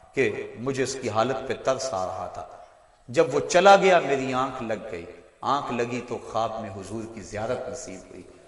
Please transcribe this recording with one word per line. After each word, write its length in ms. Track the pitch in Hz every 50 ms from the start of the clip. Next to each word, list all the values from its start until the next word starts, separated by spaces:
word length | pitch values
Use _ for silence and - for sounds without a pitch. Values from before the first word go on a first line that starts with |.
| - - -
کہ 420 | 139 127 107 104 - - - - 104
مجھے 240 | 120 135 131 131 131
اس 120 | - - -
کی 80 | - 110
حالت 380 | 101 110 113 123 117 - - -
پہ 60 | 117 - -
ترس 260 | 135 131 131 - -
آ 140 | 98 92 92
رہا 240 | 90 92 95 90 - -
تھا۔ 120 | - 82 - - - - - - - _ _ _ _ _ -
جب 280 | 120 160 160 147 139
وہ 40 | 147
چلا 360 | - - - 175 185 196 196
گیا 240 | 190 180 190 180 165
میری 340 | - 139 139 131 131 127 127
آنکھ 300 | 127 131 135 131 127 120
لگ 240 | 110 110 98 90 85
گئی، 140 | 87 85 87 - - - - - _ _
آنکھ 320 | - 117 135 143 135 - 127
لگی 280 | 117 120 120 123 123 117 -
تو 100 | 120 101 - -
خواب 300 | - 110 113 117 110 113
میں 80 | 107 101
حضور 340 | 98 101 92 95 107 113 107 113 -
کی 60 | 110
زیارت 480 | 90 - 104 101 110 117 127 - - -
نصیب 300 | - - - - 95 87 - -
ہوئی 120 | - 90 - - - - -